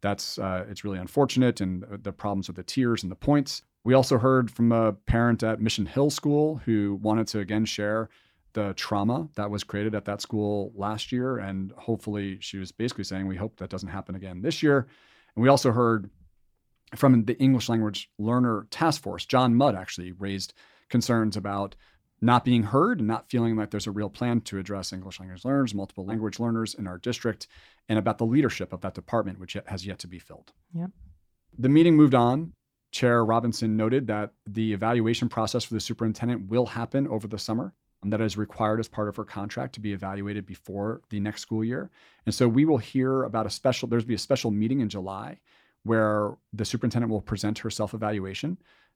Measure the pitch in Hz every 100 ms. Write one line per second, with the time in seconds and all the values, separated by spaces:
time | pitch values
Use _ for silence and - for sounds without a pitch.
0 | 101 101 - - 95 92 92 104 104 95
1 | 92 - 135 127 123 113 95 90 98 101
2 | 98 - 104 98 92 87 - - 120 113
3 | 92 90 - 147 139 - - _ 113 131
4 | 127 127 131 131 117 - 117 117 110 98
5 | - 113 120 113 110 110 110 - 95 131
6 | 147 147 147 147 156 147 - 107 101 98
7 | 107 110 110 107 98 107 110 - 104 110
8 | 110 _ _ _ _ 110 101 95 - 104
9 | 107 131 156 - 104 101 - 101 107 107
10 | 101 104 - 107 104 104 101 107 101 107
11 | - 123 127 120 98 95 95 - - 110
12 | - 104 98 92 - 98 92 - 123 -
13 | 95 95 95 92 107 - 92 92 95 98
14 | - 95 95 90 127 156 151 139 131 _
15 | _ _ _ - 127 139 131 117 117 110
16 | 95 - - _ _ _ _ _ _ -
17 | 139 123 107 120 135 127 - 117 107 98
18 | - - 107 123 123 107 - - 160 147
19 | 98 90 - 127 127 117 143 95 92 -
20 | 90 90 98 98 - - _ _ _ 120
21 | - 117 110 101 101 101 101 - _ _
22 | _ _ 117 120 127 120 104 135 190 214
23 | 107 113 - 123 117 110 104 104 107 101
24 | 104 - 120 120 - 98 92 101 90 95
25 | 95 - 92 90 123 139 123 104 95 -
26 | 95 113 107 98 117 113 110 - 95 90
27 | 120 120 120 101 - - _ _ - 107
28 | 107 110 113 131 135 - 92 90 98 -
29 | - 117 98 95 92 101 - 98 95 92
30 | 90 90 - - _ _ _ 170 185 -
31 | - - _ _ _ - 127 151 170 156
32 | 147 127 120 135 165 - _ _ _ -
33 | 120 120 110 117 117 110 113 110 110 131
34 | 117 104 104 - - 104 110 101 110 123
35 | 110 117 123 - 110 123 - 110 - 113
36 | 113 107 120 117 98 120 117 - 117 139
37 | 139 107 104 107 - 113 185 - _ _
38 | 98 107 110 95 104 - 107 110 110 -
39 | 104 101 104 104 104 123 131 113 104 98
40 | 95 98 101 104 98 95 - 98 104 113
41 | - 104 104 107 - 110 113 127 196 _
42 | _ _ - - 123 117 160 139 - 131
43 | 127 135 120 110 107 - 131 123 117 117
44 | 117 107 - 135 117 104 113 135 110 98
45 | 92 95 120 180 _ _ _ _ 107 113
46 | 107 107 104 - _ 107 110 120 123 120
47 | 117 107 - 104 107 107 110 - 104 110
48 | 107 107 95 101 151 185 _ _ _